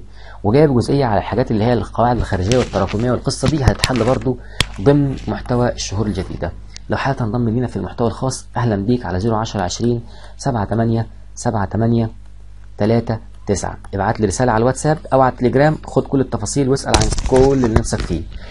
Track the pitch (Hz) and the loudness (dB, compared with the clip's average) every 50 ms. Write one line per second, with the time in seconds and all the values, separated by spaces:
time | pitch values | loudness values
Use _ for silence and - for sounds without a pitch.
0 | - - - - - - - - - 101 110 143 156 147 131 120 104 - 139 139 | -12 -14 -18 -18 -18 -16 -12 -4 0 2 4 6 6 6 4 4 2 2 2 2
1 | 135 117 104 92 - - - 110 131 - 117 104 104 120 123 110 - - - - | 2 2 2 0 0 0 0 0 0 0 2 2 2 2 2 2 0 -2 0 2
2 | 113 123 123 113 107 - 107 90 90 98 131 127 110 - - 98 95 92 - 104 | 2 2 2 2 0 -2 -2 0 0 2 2 2 2 2 0 0 0 0 0 0
3 | 120 123 123 113 - 143 - - - 135 147 151 131 113 - - - - 131 117 | 0 0 0 0 -2 -4 -4 0 0 0 0 2 2 2 0 2 0 0 0 2
4 | 110 127 131 117 113 131 127 - - - - - - - - - 98 139 143 147 | 2 2 2 2 0 -2 -4 -4 -6 -6 -4 -4 -4 -4 -4 0 4 4 6 6
5 | 143 135 131 - - 107 104 101 - - 123 120 120 113 - - - - 95 98 | 4 2 -2 -4 -4 -4 -4 -4 -2 -2 0 2 2 0 0 -2 -6 -6 -4 -2
6 | 113 104 95 92 87 - - - 87 85 - - - - - - - - 104 - | -2 -2 -2 -2 -4 -6 -6 -6 -6 -8 -8 -10 -14 -16 -16 -14 -8 -4 -4 -2
7 | - 135 139 - 127 107 104 123 123 110 107 123 123 113 - 98 92 87 - - | -2 -2 -2 -2 -2 -2 -2 0 0 0 0 0 0 -2 -2 -4 -6 -6 -4 -2
8 | 120 113 - - 131 131 127 - - - - 123 120 113 104 98 101 107 123 120 | -2 -2 -2 -2 -4 -4 -4 -4 -8 -8 -4 -2 0 0 0 0 0 0 0 0
9 | - 87 90 90 98 117 110 107 113 110 - 104 90 90 - - 110 120 120 117 | -2 -2 -4 -2 0 0 0 0 -2 -2 -2 -2 -2 -2 -2 -2 -2 -2 -2 -2
10 | - - - - - - - - - 139 127 113 98 - - 113 117 117 113 113 | -4 -10 -16 -18 -18 -18 -12 -6 -4 -2 -2 -2 -2 0 0 0 2 2 2 0
11 | 113 - - - - - - - - 120 110 107 98 - - 101 113 117 117 117 | -2 -4 -8 -16 -18 -16 -12 -6 -4 -2 0 0 -2 -2 0 0 2 2 2 2
12 | 113 110 - - - - - - - - - - - - - - 104 107 113 117 | 2 0 -4 -10 -16 -18 -18 -18 -18 -18 -18 -18 -18 -12 -6 -2 2 2 2 2
13 | 117 - 113 113 - - - - - - 101 - - 90 90 - - - - 98 | 2 0 -4 -6 -6 -12 -18 -8 -4 -2 -2 -2 -2 -4 -6 -8 -10 -6 -4 -2
14 | 95 107 117 - 107 98 - - 127 123 110 110 117 127 127 - - 151 156 - | 0 0 0 2 0 0 2 2 2 2 4 4 4 2 2 2 0 0 0 0
15 | - - - 135 131 127 123 - 123 120 - 131 143 156 156 - - - - 139 | 0 2 4 4 4 4 4 2 2 2 4 6 4 4 4 0 -4 -4 0 0
16 | 135 - - 135 131 - - 107 104 - - 143 139 127 139 135 - - - - | 0 2 2 0 0 0 -2 -4 -4 -2 0 0 2 2 2 0 2 2 2 2
17 | 107 - - - - - 127 131 131 139 139 135 123 113 110 113 107 - 117 107 | 4 2 0 0 0 4 6 6 6 6 6 4 4 2 2 2 0 0 -2 -2
18 | - - 90 82 80 - - - - - | -2 -2 -4 -4 -4 -6 -10 -12 -12 -14